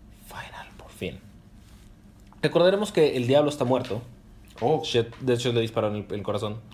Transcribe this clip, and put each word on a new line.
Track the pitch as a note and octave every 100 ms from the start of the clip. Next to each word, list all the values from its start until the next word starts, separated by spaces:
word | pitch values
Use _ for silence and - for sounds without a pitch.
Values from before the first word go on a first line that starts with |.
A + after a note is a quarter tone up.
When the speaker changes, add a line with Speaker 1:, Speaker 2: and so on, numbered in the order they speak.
| - - -
Speaker 1:
Final, | - - - - -
por | -
fin. | - F#2 - - - - - - - - - - - - -
Recordaremos | D3+ E3 F3 G3 G#3
que | - D3+ C3
El | A#2+
Diablo | C#3 D3
está | C#3+
muerto. | B2 B2+ - G#2+ - - - - - -
Speaker 2:
Oh. | A#2+ D#3
Speaker 1:
Shit, | - A#2+ A#2 -
de | C3
hecho, | A#2+ B2+
le | A#2
dispararon | A2+ A2+ G#2+ G#2
el, | F#2+
el | G#2
corazón | G2 G#2 G#2+ A2 -